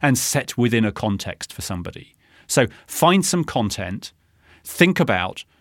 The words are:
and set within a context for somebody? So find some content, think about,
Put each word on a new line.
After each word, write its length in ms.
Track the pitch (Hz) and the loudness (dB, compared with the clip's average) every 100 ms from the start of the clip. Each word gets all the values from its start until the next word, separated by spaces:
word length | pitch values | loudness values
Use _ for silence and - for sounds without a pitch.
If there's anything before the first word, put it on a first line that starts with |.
and 160 | 143 127 | 0 2
set 400 | - 143 - - | 0 -2 -2 0
within 280 | 120 117 | 2 2
a 80 | 107 | 0
context 600 | - 107 98 - - - | -2 -4 -4 -6 -10 -12
for 100 | - | -12
somebody? 520 | - 90 85 - - _ _ _ - | -8 -8 -8 -14 -20 _ _ _ -2
So 220 | - 117 - - | 0 0 -2 -14
find 400 | - 160 190 175 | 2 4 4 2
some 160 | 175 | 0
content, 680 | 156 131 104 - 90 95 - - _ _ _ _ | -2 -2 -2 -4 -6 -8 -12 -20 _ _ _ _
think 380 | - - 175 185 | -10 2 4 4
about, 440 | 165 92 92 - - _ | 2 0 -2 -8 -18 _